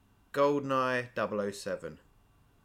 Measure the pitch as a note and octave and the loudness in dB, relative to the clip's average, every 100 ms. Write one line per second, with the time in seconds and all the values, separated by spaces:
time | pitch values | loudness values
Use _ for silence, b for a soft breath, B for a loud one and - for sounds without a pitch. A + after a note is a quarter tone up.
0 | _ _ _ C#3+ C#3+ C#3+ C3+ C3 B2+ B2+ | _ _ _ 2 4 2 0 0 2 0
1 | B2 - G2+ G#2 G2+ G2+ G2 F2+ E2 D#2 | -2 -2 0 0 -2 -4 -4 -4 -6 -14
2 | _ _ _ _ _ _ | _ _ _ _ _ _